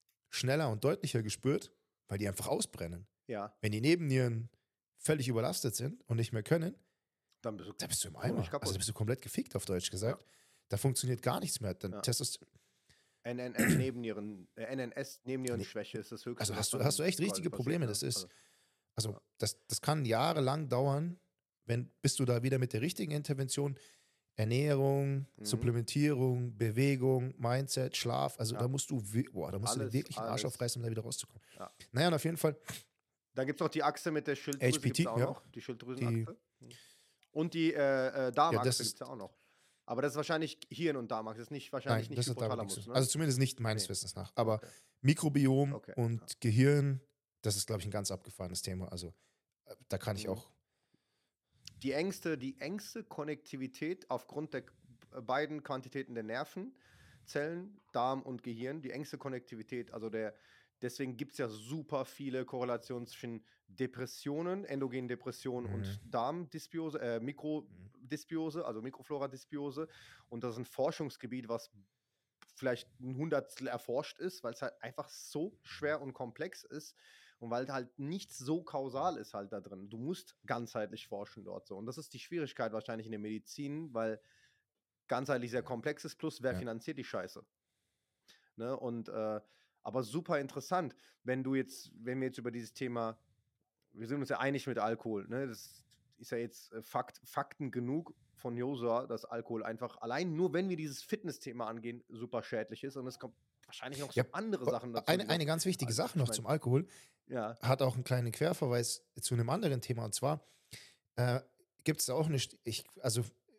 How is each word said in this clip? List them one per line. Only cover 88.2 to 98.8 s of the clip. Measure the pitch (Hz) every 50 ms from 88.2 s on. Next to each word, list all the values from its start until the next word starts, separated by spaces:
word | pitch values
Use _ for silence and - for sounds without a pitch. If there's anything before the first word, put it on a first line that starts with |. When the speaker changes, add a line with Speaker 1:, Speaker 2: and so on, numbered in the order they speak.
| _ - - _ _ _ -
Speaker 2:
Ne? | 107 113 127 135
Und, | - 131 120 120 117 107 -
äh, | - 110 110 107 107 107 - _ _ _ _ _ _ _ -
aber | 117 107 131 120
super | 104 127 175 165 175 165 143
interessant, | 139 131 - 143 - - 185 185 165 120 - _ - - _ _ -
wenn | 123 127 131 127
du | 131 135
jetzt, | 135 127 - - - - - -
wenn | - 113 123 127 135
wir | 131
jetzt | 131 131 123
über | 113 120
dieses | 117 120 113 104 -
Thema, | - 135 123 120 117 113 113 113 - _ _ _ _ _ _ _ _ _ _ _ _ _ _ -
wir | 104 117
sind | 110 139 143
uns | 131 139
ja | 139 92
einig | 127 139 143 127 -
mit | 135 117
Alkohol, | 110 104 110 113 110 - 117 107 98 98 -
ne? | 117 131 139
Das | 127 110 - - - - - _ _ _ _ _ _ _
ist | - 120 -
ja | 131
jetzt, | 117 117 113 - - - - 110
äh, | 113 110
Fakt, | - - 127 - - - - -
Fakten | - - 147 143 - - - 147 123
genug | - 123 120 123 143 165 165 - - _ _ _ _
von | - - 123 120
Josua, | 120 123 135 143 120